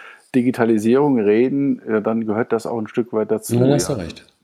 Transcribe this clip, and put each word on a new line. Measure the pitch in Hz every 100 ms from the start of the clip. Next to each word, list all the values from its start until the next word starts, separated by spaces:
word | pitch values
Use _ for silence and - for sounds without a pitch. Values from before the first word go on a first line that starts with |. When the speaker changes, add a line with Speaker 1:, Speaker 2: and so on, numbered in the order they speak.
| - - _
Speaker 1:
Digitalisierung | 131 123 120 117 110 113 131 147 123
reden, | 104 110 131 139 139 127 -
ja, | 107
dann | 110 113 110
gehört | 104 127
das | 113 -
auch | 117
ein | 107
Stück | - 113
weit | 110 107
dazu, | 110 - 120
Speaker 2:
Ja, | 135
da |
hast | 143 -
Speaker 1:
ja. | 117
Speaker 2:
du |
recht. | 82 - - _